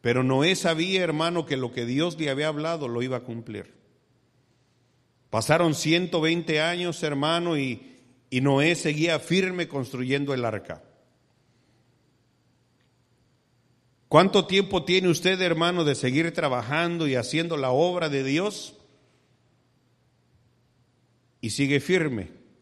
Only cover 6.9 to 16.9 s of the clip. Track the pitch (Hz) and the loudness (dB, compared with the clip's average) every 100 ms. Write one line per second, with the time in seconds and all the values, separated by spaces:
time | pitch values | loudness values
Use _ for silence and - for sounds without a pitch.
6.9 | 160 156 139 151 170 175 156 131 107 - | -4 -4 -2 0 0 0 -2 -2 -6 -12
7.9 | - _ _ _ 127 139 139 156 170 160 | -20 _ _ _ 0 4 4 4 2 -2
8.9 | 151 165 156 - 180 185 180 151 143 123 | 0 0 0 2 0 2 -2 -6 -6 -6
9.9 | 123 127 139 139 131 120 104 - - - | -6 -2 -2 0 -2 -2 -4 -8 -14 -14
10.9 | _ _ _ _ _ _ _ _ _ _ | _ _ _ _ _ _ _ _ _ _
11.9 | _ _ _ _ _ _ _ _ _ _ | _ _ _ _ _ _ _ _ _ _
12.9 | _ _ _ _ _ _ _ _ _ _ | _ _ _ _ _ _ _ _ _ _
13.9 | _ _ 151 190 196 190 190 196 190 147 | _ _ 6 8 4 4 2 2 -2 2
14.9 | 185 185 156 175 185 180 160 170 180 151 | 2 4 2 2 2 0 2 2 2 0
15.9 | 131 127 135 165 160 151 123 110 151 170 | 0 0 0 0 -2 -2 -2 -2 -2 -2